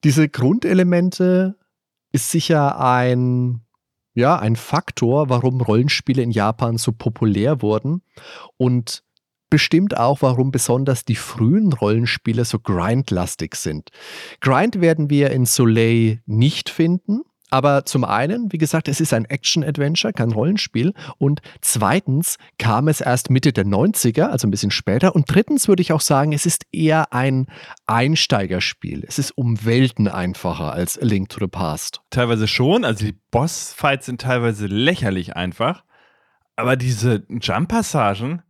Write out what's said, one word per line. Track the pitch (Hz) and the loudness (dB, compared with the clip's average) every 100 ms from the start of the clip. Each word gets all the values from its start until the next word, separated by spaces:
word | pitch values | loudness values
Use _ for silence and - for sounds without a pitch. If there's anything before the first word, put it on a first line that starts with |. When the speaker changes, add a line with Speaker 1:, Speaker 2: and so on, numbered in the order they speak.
Speaker 1:
Diese | 151 135 151 | 4 4 2
Grundelemente | - 127 214 185 185 180 175 180 - 180 185 190 202 _ _ _ _ _ | 2 2 2 2 2 4 4 0 2 2 2 0 -4 _ _ _ _ _
ist | 135 - | -4 -2
sicher | 170 151 160 143 - | -2 2 2 2 2
ein, | 131 123 123 123 123 123 123 120 _ _ _ _ _ | 2 2 2 2 0 0 -2 -4 _ _ _ _ _
ja, | - 127 165 | 0 2 2
ein | - 113 | 0 -2
Faktor, | - 147 - - 120 135 147 | -2 -4 -4 -2 0 2 2
warum | 123 127 127 | 2 0 0
Rollenspiele | 113 110 139 - - 131 | 0 2 2 -2 -2 -2
in | 120 | 0
Japan | 110 104 113 120 113 | 0 0 0 -2 -2
so | - | -4
populär | 113 - 110 113 98 110 147 | -4 -6 0 0 2 0 0
wurden | 107 107 131 175 _ - - - - _ | 0 -2 -2 -6 _ -20 -20 -20 -20 _
und | 127 123 117 - _ _ _ _ _ | 2 2 -2 -12 _ _ _ _ _
bestimmt | 151 - 165 196 - | 2 4 2 2 0
auch, | 120 139 | 0 2
warum | 135 127 131 | 2 2 0
besonders | 131 - 123 139 127 | -2 0 0 0 -2
die | - 113 | -2 -6
frühen | - - 117 185 214 | -6 0 2 4 2
Rollenspiele | 131 104 110 120 - - 113 | 2 2 0 0 -4 -4 -2
so | 117 113 | -2 -4
grindlastig | - 92 87 120 135 92 87 - 80 | -2 -2 0 -2 0 -2 -4 -6 -10
sind. | - - 76 - - - - - - | -8 -8 -8 -10 -20 -20 -18 -18 -6
Grind | 131 135 208 214 | 0 2 2 2
werden | 170 160 147 | 0 2 2
wir | 147 139 | 2 2
in | 131 123 | 2 0
Soleil | - 120 113 113 117 113 110 - | 4 4 4 4 4 2 0 -2
nicht | 107 127 - - | 2 2 0 -10
finden, | - 165 180 - 214 311 _ _ | -2 0 0 -2 -4 -4 _ _
aber | 135 139 139 135 | 0 2 2 0
zum | 135 | -2
einen, | 120 101 139 226 226 | 0 0 0 -2 -4
wie | 170 | -2
gesagt, | 156 160 - | 0 0 -2
es | 139 | -2
ist | 160 | 0
ein | 120 | 0
Action-Adventure, | 113 139 - - 151 147 143 165 - | -2 -4 -2 -2 -2 -2 -2 -2 -2
kein | - 117 | -2 -2
Rollenspiel. | 107 131 202 - 117 139 202 - - | 0 0 0 -2 -2 -2 -2 -14 -2
Und | 143 147 - - | 0 0 -6 -10
zweitens | - - 104 160 - 135 175 - - _ | -4 0 2 0 0 -2 -2 -6 -12 _
kam | 113 110 147 | 0 2 2
es | 156 | 0
erst | - 127 - | 0 -2 2
Mitte | 127 143 | 2 2
der | 117 | 0
neunziger, | 101 98 156 220 123 113 202 | 0 2 0 2 0 2 0
also | 233 107 | 0 0
ein | |
bisschen | 98 101 | 0 -2
später. | - - 104 185 170 | -4 -2 2 2 2
Und | 143 | 2
drittens | 156 233 294 - | 2 2 0 2
würde | 185 | 2
ich | 180 | 2
auch | 156 | 0
sagen, | - 139 147 | 2 2 2
es | 147 | 0
ist | 175 - - | -2 -4 -6
eher | - 160 156 156 | -2 2 2 0
ein | 120 131 131 131 - - - - | 0 0 0 -2 -8 -20 -14 -4
Einsteigerspiel. | 113 131 156 - 120 95 90 - - - 73 - | 0 2 0 0 0 0 -2 -4 -8 -10 -10 -8
Es | - | -6
ist | 135 | -6
um | - 123 113 | -4 -2 -2
Welten | 104 120 131 - 104 | 2 2 2 2 -2
einfacher | - 90 92 90 85 78 | 0 -6 -4 -6 -4 -6
als | 170 - - | -4 -4 -2
A | |
Link | 127 104 95 | 0 0 -2
to | - | -6
the | 95 | -8
Past. | - 87 78 - - _ | -4 -4 -4 -8 -12 _
Speaker 2:
Teilweise | - 123 117 110 | -2 0 0 0
schon, | - 127 208 | 0 2 2
also | 180 107 107 | 0 -2 -4
die | 95 _ | -8 _
Bossfights | 117 151 - - - 151 139 - | -2 -2 -4 -12 -4 -2 -2 -4
sind | 123 | -8
teilweise | 123 123 117 104 104 | -2 0 0 -2 -4
lächerlich | 101 135 180 98 95 87 - | 0 0 0 -2 -2 -4 -6
einfach. | 90 85 120 175 _ _ _ _ _ _ _ - | -6 -2 -2 -4 _ _ _ _ _ _ _ -6
Aber | 120 131 | -2 0
diese | 127 113 120 110 - | 0 0 0 0 -2
Jump-Passagen | 113 - 95 170 226 220 156 107 98 120 170 _ | -8 -4 -2 0 -2 -2 0 0 0 -6 -8 _